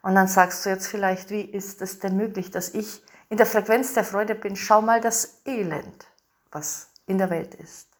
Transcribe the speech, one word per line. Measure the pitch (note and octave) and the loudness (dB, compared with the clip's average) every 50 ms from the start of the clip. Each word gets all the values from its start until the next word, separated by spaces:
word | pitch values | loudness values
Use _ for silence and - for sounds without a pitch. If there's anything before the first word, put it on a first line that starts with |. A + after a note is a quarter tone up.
Und | - G3 F#3+ | 0 4 4
dann | G3 F#3+ | 4 4
sagst | F#3+ F#3+ F#3+ F3+ F#3 - - - | 6 6 4 4 4 2 -6 -2
du | G3+ | -2
jetzt | F#3+ F#3+ F#3+ | -2 -2 -4
vielleicht, | - - G#3 G3 F#3+ F#3+ F#3 - - | -6 -4 0 0 0 0 -2 -6 -6
wie | G#3 G#3 | -6 -6
ist | G3 - - G3 G3 - - - | -6 -6 -8 -10 -10 -10 -10 -10
es | F#3+ F#3 - - | -10 -10 -8 -6
denn | - G3 F#3 | -4 -2 0
möglich, | G3 G#3+ A3 - F#3+ F#3 F#3+ | 0 0 -2 -4 -8 -8 -6
dass | - F3+ F3 - | -6 -6 -6 -4
ich | - G#3+ G#3 G#3+ - - _ _ - - _ _ | -6 -6 -8 -8 -12 -16 _ _ -20 -20 _ _
in | A3 | 2
der | G#3+ A3 | 2 4
Frequenz | A3 - G#3+ G3+ A3 A3 A#3+ C4 C4 - | 4 4 0 2 4 2 2 2 0 0
der | A3+ G3 | 0 0
Freude | - G3 G3+ G#3+ G#3+ G#3+ | 0 -2 -2 -2 -2 -4
bin? | G#3+ - G3+ G3 | -4 -6 -8 -6
Schau | G3 - - G#3+ G#3+ | -6 4 6 6 6
mal | G#3+ A3 A#3 A#3 | 6 4 2 2
das | A3+ A#3 A3+ - - - _ _ _ | 2 0 0 -2 -4 -6 _ _ _
Elend, | C#4 C4 A3+ G3 E3+ D#3 - - - - _ - _ _ _ _ _ _ _ _ _ | -6 -4 -2 -2 -2 -4 -6 -8 -10 -18 _ -20 _ _ _ _ _ _ _ _ _
was | - D3+ D3 - - - - _ _ - _ | -12 -8 -8 -8 -8 -10 -14 _ _ -20 _
in | - F#3+ | -2 0
der | F#3+ F#3+ F#3 | 0 0 0
Welt | F3 E3 - - - | 0 -4 -4 -8 -14
ist. | - D#3 - - - - _ _ | -18 -20 -20 -20 -20 -20 _ _